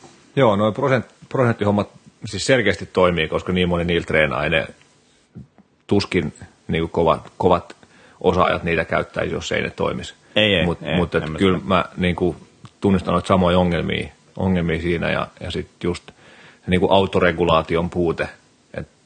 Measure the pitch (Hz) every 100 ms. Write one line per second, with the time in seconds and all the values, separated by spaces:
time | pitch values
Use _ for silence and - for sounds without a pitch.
0 | - - _ - 127 101 107 104 139 127
1 | - _ - 131 120 113 101 104 98 -
2 | _ _ 110 101 - 131 101 90 92 -
3 | 90 87 78 - - 92 90 87 85 85
4 | 82 80 76 62 76 82 - - _ _
5 | _ _ _ - - _ _ _ - 101
6 | - 92 76 - - _ - 82 82 85
7 | 82 69 - - 92 87 - - - _
8 | - - - 90 82 85 85 82 85 80
9 | 78 82 82 80 78 80 - - 82 -
10 | - - _ 107 107 92 87 82 76 87
11 | 85 82 78 78 95 87 - 92 - -
12 | 90 85 90 78 - _ - - 101 95
13 | 90 87 - 95 90 90 90 82 78 73
14 | 76 - _ - 95 90 85 80 87 85
15 | 80 76 78 - 92 85 - - 87 87
16 | - - - - - - - 90 - 95
17 | 98 - 90 85 85 80 80 85 85 90
18 | 85 - - - _ _ _ - - _